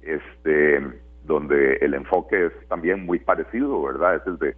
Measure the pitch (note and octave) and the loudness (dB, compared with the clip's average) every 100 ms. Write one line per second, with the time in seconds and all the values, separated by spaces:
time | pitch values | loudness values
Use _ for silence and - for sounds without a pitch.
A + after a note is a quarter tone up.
0 | D#2+ D#2 - - D#2 D2+ D2+ C#2+ C#2 B1 | -4 -6 -6 -8 0 4 4 4 0 -12
1 | - - D2+ D2+ D2 C#2+ C#2 C2+ D2 C#2+ | -20 -20 -2 -2 2 2 4 4 0 -2
2 | C#2+ F#2 E2 G2+ E2+ - - F2 E2+ F#2+ | 0 -2 0 0 0 -4 -8 -4 -2 -2
3 | F2+ F2 - F2 D#2 A#2 C#3 A2+ C#2 C2+ | -2 -4 0 -2 -2 -4 -2 -2 -2 0
4 | F2 F2 - E2 D2 | 0 0 -2 -4 -4